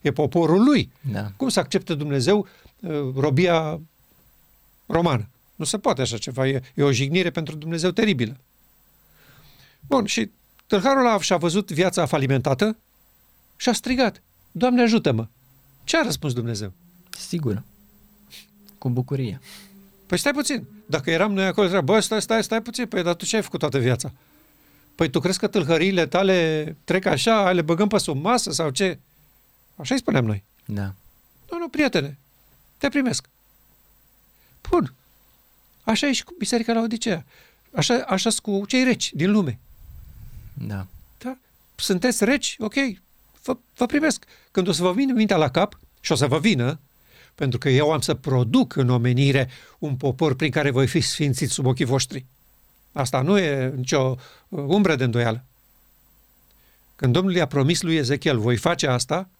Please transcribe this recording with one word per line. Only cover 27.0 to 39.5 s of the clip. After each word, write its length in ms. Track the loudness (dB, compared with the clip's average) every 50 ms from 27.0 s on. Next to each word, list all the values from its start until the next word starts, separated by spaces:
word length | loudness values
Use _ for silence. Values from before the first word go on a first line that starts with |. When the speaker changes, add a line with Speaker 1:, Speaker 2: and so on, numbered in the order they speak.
| 0
Speaker 1:
așa, 460 | 0 0 0 2 2 2 4 4 2
le 100 | 2 2
băgăm 260 | 2 0 0 0 0
pe 100 | 2 2
sub 240 | 0 0 -2 -4 -2
masă 300 | 0 0 0 0 0 -2
sau 180 | -4 -2 -2 -2
ce?” 300 | -2 0 -2 -2 -2 -4 _ _ _ _ _ _ _ _ _ _ _ _ _ _ _
Așa-i 220 | -10 -4 -2 -2
spuneam 280 | -2 0 0 0 2 2
noi. 180 | 0 -2 -4 -8 _ _ _ _
Speaker 2:
Da. 280 | -8 -6 -6 -6 -8 -10 _ _ -20 _ _ _ _ _ _ _ -12
Speaker 1:
„Nu, 60 | -10
nu, 100 | -8 -8
prietene, 500 | -6 -2 0 0 0 0 0 -2 -4 -8 -14 _ _ _ _ _ _ _ _ _ _ _
te 120 | -4 -4 -2
primesc.” 400 | 0 0 0 0 -2 -4 -8 _ _ _ _ _ _ _ _ _ _ _ _ _ _ _ _ _ _ _ _ _ _ _ _ _ _ _ -6 0
Bun. 240 | 0 0 0 0 -6 _ _ _ _ _ _ _ _ _ _ _ _ _ _ _ _ _ -4
Așa 240 | -2 -2 0 0
e 60 | 0 0
și 100 | -2 -4
cu 120 | -10 -10
Biserica 360 | -8 -6 -2 -2 -2 0 0 0
Laodicea. 520 | 0 0 -2 -4 -4 -2 -4 -4 -4 -6 _ _ -20 -20 _ _ _ _ _ -4
Așa, 300 | -2 0 2 2 0 0
așa-s 320 | 0 -2 -2 0 0 -2 -2
cu 240 | -2 -4 -4 -4 -2
cei 160 | 0 0 2 2
reci 280 | 2 2 0 -2 -6 -4
din 180 | 0 0 2
lume. 280 | 2 2 2 0